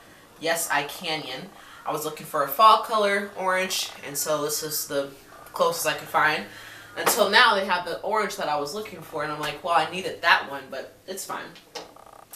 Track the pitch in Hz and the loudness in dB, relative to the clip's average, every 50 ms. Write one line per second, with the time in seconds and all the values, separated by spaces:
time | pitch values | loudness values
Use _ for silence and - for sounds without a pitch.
0 | - - - - - - - - 147 165 170 - - - 143 147 147 - - - | -20 -20 -20 -20 -20 -20 -14 -4 -2 0 0 0 0 0 0 0 0 -2 -8 -8
1 | 185 160 160 156 - - - - 185 - - - - - - - - - 151 151 | -6 -6 -6 -6 -6 -8 -10 -10 -12 -14 -16 -20 -20 -20 -20 -10 -6 -4 -4 -4
2 | 151 156 - - 156 - - 151 139 143 - - 220 220 220 220 - - 226 214 | -4 -6 -8 -8 -10 -4 -2 -2 -2 0 6 8 10 10 10 8 6 0 2 2
3 | 208 202 202 202 208 202 - 190 190 185 185 185 185 190 - - - - - - | 2 2 2 0 -2 -4 -6 -2 0 2 2 2 0 0 -2 -4 -4 -6 -8 -12
4 | - 135 143 - - 160 151 147 147 147 151 - 156 151 147 - - - 147 139 | -12 -8 -6 -4 0 0 0 0 0 -2 -2 -4 -4 -4 -4 -6 -4 -2 -2 -2
5 | 139 139 - - - - - - - - - - 175 170 170 - - 156 147 - | -2 -2 -8 -16 -20 -20 -20 -20 -20 -10 0 2 2 2 2 0 -2 -2 -2 -2
6 | - - - 156 147 156 156 - 104 - - - - - - - - - - - | -6 -2 2 2 4 4 2 0 -4 -10 -14 -16 -16 -16 -18 -18 -18 -12 -8 -2
7 | - - - 233 202 190 208 233 247 226 208 196 185 196 180 175 - 170 160 - | 0 0 4 4 4 6 6 6 6 8 6 2 2 0 0 -2 -2 -6 -8 -6
8 | - 190 214 214 202 190 - 196 165 151 147 147 143 143 196 214 214 - 185 165 | -4 0 0 0 0 0 -2 -4 -2 -2 -2 -2 -2 -4 -6 -8 -10 -10 -12 -14
9 | 156 - 160 151 147 151 151 156 147 147 147 - - 170 170 160 156 160 175 190 | -14 -10 -6 -6 -4 -4 -4 -4 -4 -6 -6 -4 -2 2 4 4 4 2 -2 -6
10 | 190 160 - - 165 170 190 - - - - - - - - - - - - - | -6 -6 -6 0 4 4 4 4 2 -4 -10 -10 -10 -10 -12 -12 -12 -14 -18 -18
11 | _ - 196 - - - 185 - - - - - - - - - - - - - | _ -12 -10 -10 -8 -8 -8 -10 -10 -12 -16 -20 -20 -16 -16 -16 -16 -16 -20 -20
12 | - - - - - - - | -20 -20 -20 -20 -20 -20 -16